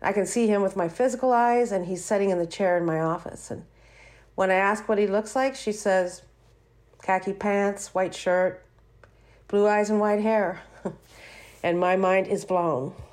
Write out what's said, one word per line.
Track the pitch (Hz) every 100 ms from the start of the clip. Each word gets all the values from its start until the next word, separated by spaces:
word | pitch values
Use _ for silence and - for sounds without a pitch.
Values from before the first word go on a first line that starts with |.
I | -
can | 202 185
see | 240 226
him | 202
with | 196 196
my | 170
physical | - 247 240 254
eyes, | 240 240 240 233
and | 196 180
he's | 180
sitting | - 208 196
in | 180
the | 170
chair | - 196 175
in |
my | 170 160
office. | 160 170 - - -
And | 180 - _ - - - - -
when | - 190
I |
ask | 185 196 214 214
what | 208
he | 202
looks | 202 220
like, | 262 269
she | 262 -
says, | 214 208 190 180 - - _ _ _ _ _ _ -
"Khaki | - 190 190
pants, | 190 208 202 202 202 -
white | 185 185
shirt, | - 185 180 185 180 - _ _ _ - _ _ - -
blue | 202 208
eyes | 208 208
and | 214
white | 208 208
hair." | 214 220 180 185 - -
<laughs> | 190 - - - - - - -
And | 175 175
my | 180 190
mind | 185 190 190
is | 196
blown. | - 185 170 131 135 - -